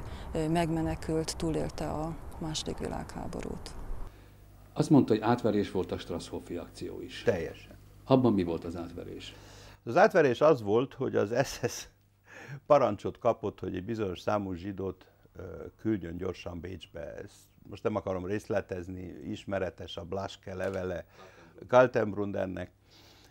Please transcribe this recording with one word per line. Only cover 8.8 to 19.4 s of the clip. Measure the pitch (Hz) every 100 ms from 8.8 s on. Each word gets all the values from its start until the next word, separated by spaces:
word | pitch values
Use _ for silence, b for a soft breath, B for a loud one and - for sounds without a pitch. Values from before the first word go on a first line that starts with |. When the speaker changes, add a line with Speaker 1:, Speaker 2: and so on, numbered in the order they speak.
| 82 - 92 - - - B B B B
Speaker 3:
Az | 120 139
átverés | 208 185 143 123
az | 151 143
volt, | 101 110 135
hogy | - 120 107
az | 104 117 135
S | - 120
S | - - _ _ _ _ B B 139 -
parancsot | 143 117 101 95 -
kapott, | 120 - 101 -
hogy | 92 92
egy |
bizonyos | 95 110 98 87
számú | - 107 98
zsidót, | 87 98 95 95 - - _ - 87
ö, | 90 80 80 -
küldjön | 110 107 85 87
gyorsan | 90 - 90 85
Bécsbe. | 90 92 - 78 71
Ezt | - 104 - - _ -
most | 101
nem | 113
akarom | 101 95 92 90
részletezni, | 104 - 104 - 92 87 92 90 -
ismeretes | 76 107